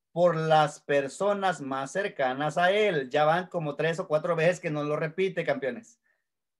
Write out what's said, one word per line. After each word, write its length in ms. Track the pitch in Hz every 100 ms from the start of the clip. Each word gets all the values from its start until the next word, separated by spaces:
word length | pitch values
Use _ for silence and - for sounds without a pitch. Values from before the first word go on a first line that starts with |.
| _
por 240 | 170 175 160
las 440 | 160 156 151 -
personas 800 | - 143 135 - 196 202 190 160
más 320 | 139 135 139
cercanas 640 | 185 202 196 131 131 151 160
a 140 | 180
él. 380 | 202 214 165 131
Ya 140 | 143
van 240 | 151 170 180
como 280 | 175 151 143
tres 220 | 156 165
o 100 | 180
cuatro 280 | 151 170 165
veces 240 | 160 175
que 100 | 170
nos 160 | 151 147
lo 100 | 151
repite, 480 | 156 160 190 175
campeones. 560 | 156 139 131 113 - _ _ _ _ _ _ _